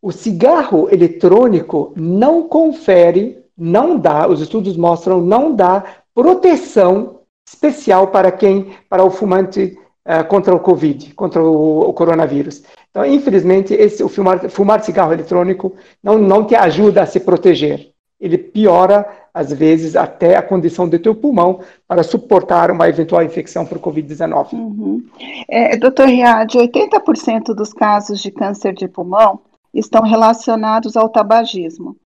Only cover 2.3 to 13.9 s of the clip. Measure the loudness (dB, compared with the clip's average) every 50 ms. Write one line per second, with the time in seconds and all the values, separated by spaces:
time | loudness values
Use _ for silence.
2.3 | 2 0 -2 -2 0 0 0 0 -2 -4 -2 2 4 4 6 4 4 2 -2 -2
3.3 | -8 -16 _ _ _ _ -6 0 0 0 2 2 0 0 0 0 0 0 0 0
4.3 | 0 -2 -2 -6 -6 -6 -4 -4 -4 -2 0 0 0 -2 -2 -2 -2 0 0 2
5.3 | 0 2 0 0 0 0 2 2 2 0 -2 -8 -20 _ _ _ _ 0 2 2
6.3 | 2 4 4 2 2 2 -2 -4 0 2 4 4 2 0 -2 -8 -14 -20 _ _
7.3 | _ _ _ _ -14 _ -2 -2 -2 -2 0 2 2 2 2 2 2 2 2 2
8.3 | 0 2 2 2 2 2 -2 -6 -14 -20 _ _ 0 2 2 2 2 0 -4 -2
9.3 | 0 0 -2 -2 -2 -4 -4 -4 -6 -12 _ _ _ _ _ -4 -2 -2 -2 0
10.3 | 0 0 2 2 0 2 2 2 0 2 2 -2 -2 -4 -10 -20 -12 -8 -8 -4
11.3 | -2 0 0 2 2 2 2 0 0 0 0 -2 0 -2 0 0 2 0 0 -2
12.3 | -2 -4 -6 -6 -10 -18 _ _ _ _ _ _ _ -4 -2 0 0 0 0 2
13.3 | 0 2 2 2 2 2 0 0 2 2 2 2